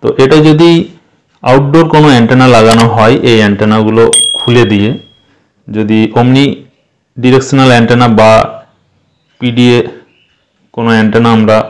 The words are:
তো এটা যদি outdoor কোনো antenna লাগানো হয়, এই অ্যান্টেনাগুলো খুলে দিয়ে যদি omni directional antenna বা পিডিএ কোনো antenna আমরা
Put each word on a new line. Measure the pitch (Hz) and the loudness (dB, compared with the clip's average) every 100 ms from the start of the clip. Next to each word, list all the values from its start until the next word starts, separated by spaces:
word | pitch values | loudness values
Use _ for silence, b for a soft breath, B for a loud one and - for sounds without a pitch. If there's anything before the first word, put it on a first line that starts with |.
তো | 117 110 | -4 -2
এটা | 135 151 156 | 0 2 2
যদি | 151 170 170 - - _ _ _ _ - | 2 2 2 -2 -12 _ _ _ _ -2
outdoor | 131 143 151 160 | -2 0 0 0
কোনো | 151 151 | 2 2
antenna | 127 117 127 131 117 | 2 2 2 2 2
লাগানো | 110 113 117 110 | 2 2 0 0
হয়, | 110 123 - | 0 0 0
এই | 113 | 0
অ্যান্টেনাগুলো | 104 101 107 110 107 110 113 - - - | 0 -2 -2 -2 -2 0 0 0 -4 -6
খুলে | - 120 113 | -2 0 0
দিয়ে | 104 104 143 - _ _ _ _ _ - 107 | -2 -4 -6 -14 _ _ _ _ _ -14 -8
যদি | 107 110 110 - | -2 -2 0 0
omni | 120 131 139 - - _ _ _ _ - | 0 0 -2 -4 -16 _ _ _ _ -6
directional | 123 131 131 139 131 120 | 0 0 0 -2 0 2
antenna | 113 120 123 110 | 0 0 0 2
বা | 110 110 - - - _ _ _ _ _ _ _ | 2 2 0 -10 -20 _ _ _ _ _ _ _
পিডিএ | 123 120 123 120 - - _ _ _ _ _ _ _ | -6 -2 0 0 -2 -10 _ _ _ _ _ _ _
কোনো | - 117 113 | -8 -2 0
antenna | 110 110 117 113 | 0 0 0 0
আমরা | 107 107 - | 0 0 -2